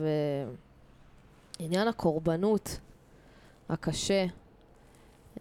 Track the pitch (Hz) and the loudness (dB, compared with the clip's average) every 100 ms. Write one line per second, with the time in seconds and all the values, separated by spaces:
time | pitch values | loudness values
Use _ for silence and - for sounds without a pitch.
0 | 156 151 147 139 139 - - - - - | 0 2 0 -2 -4 -10 -18 -20 -20 -20
1 | - - - - - - 165 180 220 226 | -20 -20 -20 -20 -18 -10 -2 0 2 2
2 | 175 156 165 165 196 214 - - - - | 0 2 2 2 2 2 0 -10 -14 -20
3 | - - - - - - - 160 - 151 | -20 -20 -20 -20 -20 -18 -8 -4 -4 -2
4 | - 196 185 - - - - - - - | 2 2 2 -4 -16 -20 -20 -20 -20 -20
5 | - - - - | -20 -20 -20 -14